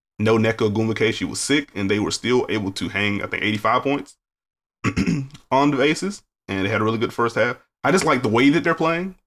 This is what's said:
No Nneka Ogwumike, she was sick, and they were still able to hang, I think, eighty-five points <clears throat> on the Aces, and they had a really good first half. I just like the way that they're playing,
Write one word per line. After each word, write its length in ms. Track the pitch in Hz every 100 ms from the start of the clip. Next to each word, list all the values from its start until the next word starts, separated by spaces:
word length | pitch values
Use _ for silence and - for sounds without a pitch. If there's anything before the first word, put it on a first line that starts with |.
| _ -
No 180 | 107 113
Nneka 340 | 110 110 110
Ogwumike, 440 | 104 113 104 113
she 100 | 107
was 160 | 87 -
sick, 300 | - 147 143
and 160 | 101 98
they 80 | 104
were 120 | 87
still 340 | - 113 123 -
able 220 | 107 95
to 180 | 95 85
hang, 320 | 98 104 101
I 40 | 101
think, 160 | -
eighty-five 400 | 104 107 110 107
points 360 | 135 143 185 - _ _ _ _ _ _
<clears throat> 0 | 107 - 196 156 135 - -
on 200 | 131 143
the 100 | 139
Aces, 420 | 143 160 190 208 _ _ -
and 200 | 98 98
they 20 |
had 140 | 107
a 20 |
really 140 | 107 113
good 160 | 107
first 220 | - 117 -
half. 200 | 117 - _ _
I 60 | 139
just 140 | 180
like 180 | 156 131
the 60 | 120
way 200 | 113 139
that 120 | 160
they're 120 | 170
playing, 420 | 165 160 165 185 -